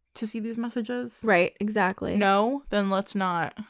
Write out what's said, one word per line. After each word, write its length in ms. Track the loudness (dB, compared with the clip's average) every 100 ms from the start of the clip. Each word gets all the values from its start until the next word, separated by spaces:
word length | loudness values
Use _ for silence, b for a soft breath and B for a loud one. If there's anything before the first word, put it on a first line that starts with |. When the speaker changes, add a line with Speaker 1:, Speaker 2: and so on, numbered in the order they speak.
| _ -10
Speaker 1:
to 120 | -6
see 120 | -6
these 180 | -6 -6
messages?" 640 | -4 -4 -4 -4 -6 -4
Speaker 2:
Right, 320 | 4 4 4 0
exactly. 560 | -2 0 0 0 -2 2
Speaker 1:
No? 460 | 4 4 2 0 -2
Then 200 | -2 0
let's 260 | 0 -2 -2
not. 420 | 0 0 -4 -6 -16